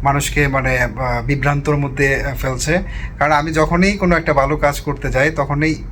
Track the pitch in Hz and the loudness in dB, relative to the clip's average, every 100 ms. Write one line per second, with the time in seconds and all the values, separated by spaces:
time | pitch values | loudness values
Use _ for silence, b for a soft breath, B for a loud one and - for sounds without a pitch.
0 | 135 139 139 - 143 135 131 127 123 107 | 2 0 0 0 2 2 0 0 -2 -2
1 | 127 120 120 143 143 143 143 147 139 131 | -4 -2 -2 0 0 0 0 0 -2 0
2 | 139 135 139 127 135 127 147 175 196 B | 2 2 -2 -4 -4 -4 -2 -2 -2 B
3 | B - 143 151 156 156 156 175 190 202 | B -2 2 2 2 0 2 4 2 2
4 | 180 170 165 139 139 151 147 139 - 151 | 2 2 2 2 2 2 0 0 -4 -4
5 | 139 131 147 151 143 143 156 147 - | -2 2 2 0 -2 0 0 -2 -6